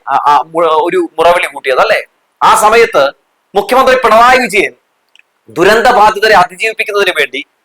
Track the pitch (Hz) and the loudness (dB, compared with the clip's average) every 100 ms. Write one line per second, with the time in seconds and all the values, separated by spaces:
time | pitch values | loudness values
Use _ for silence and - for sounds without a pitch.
0 | 123 135 143 143 165 160 165 156 170 180 | -6 -4 0 0 -2 -2 -2 0 -2 -4
1 | 165 156 165 180 160 143 135 131 214 160 | -4 0 0 0 -4 -8 -4 -2 0 -2
2 | - _ _ - 175 220 214 226 226 151 | -6 _ _ -2 0 2 2 2 2 0
3 | 139 - _ _ _ 196 196 254 254 254 | -2 -4 _ _ _ -6 -2 0 0 0
4 | 226 220 240 254 233 190 139 - _ _ | 2 4 4 2 0 -4 -4 -8 _ _
5 | _ _ _ _ 117 113 190 226 247 - | _ _ _ _ _ -2 2 2 2 2
6 | 214 196 214 196 180 185 220 180 214 202 | 2 0 0 2 0 -4 -6 -6 -6 -4
7 | 185 156 135 131 - _ | -2 -2 -6 -8 -16 _